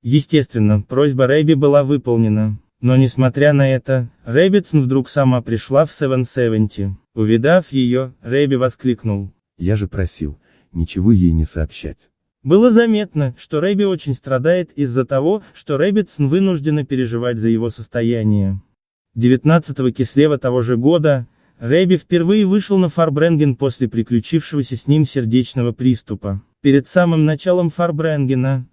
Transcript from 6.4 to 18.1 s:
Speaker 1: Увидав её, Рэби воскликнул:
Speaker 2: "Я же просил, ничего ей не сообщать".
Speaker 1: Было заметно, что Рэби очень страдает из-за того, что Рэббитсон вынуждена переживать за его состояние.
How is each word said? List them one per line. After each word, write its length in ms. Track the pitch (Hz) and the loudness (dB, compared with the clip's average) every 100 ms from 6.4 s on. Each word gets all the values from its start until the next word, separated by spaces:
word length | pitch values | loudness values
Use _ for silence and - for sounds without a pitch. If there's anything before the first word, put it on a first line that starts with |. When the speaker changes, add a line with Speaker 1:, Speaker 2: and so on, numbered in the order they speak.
| 120 110 107 - 98 98 _ 117 | 0 0 -2 -2 -8 -8 _ -4
Speaker 1:
Увидав 560 | 107 113 135 180 170 | 2 2 4 2 0
её, 420 | 135 123 123 131 _ | -2 0 -2 -4 _
Рэби 320 | 117 131 143 | -4 0 0
воскликнул: 800 | 131 127 - 127 117 113 101 98 _ _ _ | 0 -2 -2 -4 -2 -4 -6 -8 _ _ _
Speaker 2:
"Я 180 | 85 107 | -2 -2
же 120 | 98 | -2
просил, 500 | 101 90 - 76 73 _ _ _ | -4 -6 -6 -10 -10 _ _ _
ничего 400 | 85 82 98 95 | -6 -6 0 2
ей 200 | 107 90 | 4 4
не 120 | 80 | 2
сообщать". 680 | 78 - 76 - 76 - _ _ _ _ | -2 -4 -8 -8 -14 -14 _ _ _ _
Speaker 1:
Было 260 | 131 185 247 | 0 4 4
заметно, 640 | 226 233 214 208 151 135 127 | 4 2 0 -2 -4 -4 -6
что 260 | - 151 | -8 -4
Рэби 220 | 180 202 | -2 -2
очень 300 | 202 180 143 | -2 -4 -6
страдает 600 | 127 - 131 143 180 170 | -8 -4 -2 0 0 -2
из-за 320 | - 139 120 123 | -6 -4 -2 -2
того, 360 | 135 151 208 - - | -2 0 -2 -6 -20
что 220 | - 139 | -6 -2
Рэббитсон 500 | 180 208 190 - 139 | 0 0 -4 -4 0
вынуждена 580 | 170 196 175 147 151 139 | 2 0 -2 -2 -4 -2
переживать 540 | 131 123 117 123 117 | -4 -4 -4 -4 -2
за 100 | 113 | -2
его 220 | 113 117 | 0 -2
состояние. 880 | 110 110 123 117 | -8 -10 -4 -2